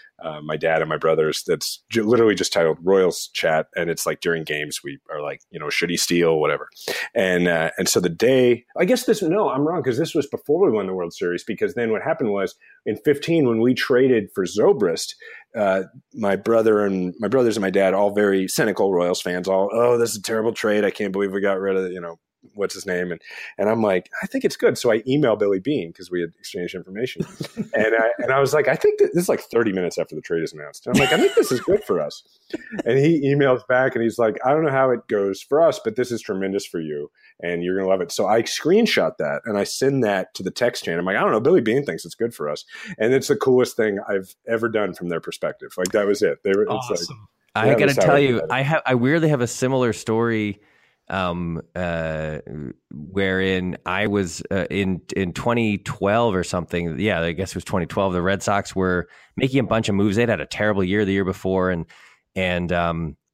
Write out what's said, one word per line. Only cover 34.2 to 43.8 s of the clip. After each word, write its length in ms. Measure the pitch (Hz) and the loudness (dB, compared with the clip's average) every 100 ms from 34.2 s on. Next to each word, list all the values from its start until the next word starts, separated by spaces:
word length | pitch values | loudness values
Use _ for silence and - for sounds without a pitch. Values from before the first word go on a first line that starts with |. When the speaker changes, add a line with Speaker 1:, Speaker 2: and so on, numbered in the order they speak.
| 113 - 127 | 0 0 0
Speaker 1:
"I 60 | |
don't 120 | 151 | 2
know 80 | 160 | 2
how 200 | 135 131 | 2 2
it 160 | 120 - | 0 -2
goes 340 | 107 98 98 | -2 0 -4
for 180 | - 147 | 0 4
us, 200 | 165 - | 4 2
but 120 | 113 107 | -2 -2
this 160 | 117 | -2
is 100 | 113 | -4
tremendous 460 | - 95 98 98 - | -4 -4 -2 -4 -4
for 120 | 87 | -6
you. 300 | 78 73 73 _ _ - | -6 -8 -10 _ _ -10
And 240 | 85 87 | -6 -4
you're 120 | 90 95 | -2 -2
gonna 140 | 95 | 0
love 120 | 95 | 0
it." 100 | - | 0
So 160 | - 98 | -2 2
I 160 | 113 | 2
screenshot 760 | - - 151 208 233 - 82 - | 0 -2 2 4 4 2 0 -2
that 240 | 73 73 113 | -4 -4 -4
and 120 | 101 | -2
I 60 | |
send 400 | 98 - 135 135 | -2 0 0 2
that 320 | 107 95 92 - | 2 0 -4 -8
to 80 | |
the 80 | 92 | -8
text 320 | - 120 - | -2 -2 -2
chain. 160 | - 85 | -4 -2
I'm 60 | 92 | -2
like, 120 | 107 | 0
"I 40 | |
don't 100 | 196 | 2
know, 80 | 110 | 2
Billy 220 | 131 185 | 4 4
Beane 220 | 110 131 | 4 0
thinks 220 | 139 80 82 | -2 -6 -10
it's 80 | |
good 220 | - 120 - | -6 -6 -4
for 120 | 73 | -6
us." 160 | 73 - - 220 160 | -6 -10 -18 -14 -2
And 120 | 110 | 2
it's 180 | 135 - | 2 2
the 80 | 139 | 0
coolest 380 | 135 127 120 | 4 4 4
thing 220 | - | 0